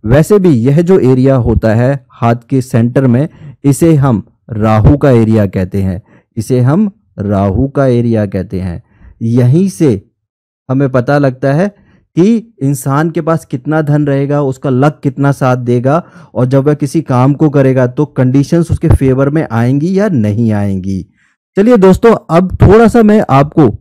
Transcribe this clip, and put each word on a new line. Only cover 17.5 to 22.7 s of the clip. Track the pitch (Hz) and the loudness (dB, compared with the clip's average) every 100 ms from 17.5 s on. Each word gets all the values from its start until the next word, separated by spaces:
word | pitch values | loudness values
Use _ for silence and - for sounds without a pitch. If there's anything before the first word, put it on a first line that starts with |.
करेगा, | 143 135 131 123 | 2 0 0 -2
तो | 127 147 | -2 -6
कंडीशंस | - 127 135 143 170 165 | -2 0 0 0 -2 -2
उसके | - 165 | -2 0
फेवर | - 135 131 139 | 0 0 0 0
में | 156 - | -2 -4
आएंगी | 117 120 139 165 190 | -2 0 0 -2 -2
या | 208 | -2
नहीं | 147 104 104 117 | 0 -2 -2 -2
आएंगी। | 104 101 95 92 95 - _ _ _ _ - | -2 -4 -6 -6 -8 -10 _ _ _ _ 0
चलिए | 220 240 | 2 4
दोस्तों, | 190 185 233 214 - | 4 4 2 0 0
अब | 165 185 - | -2 -2 2
थोड़ा | - | 4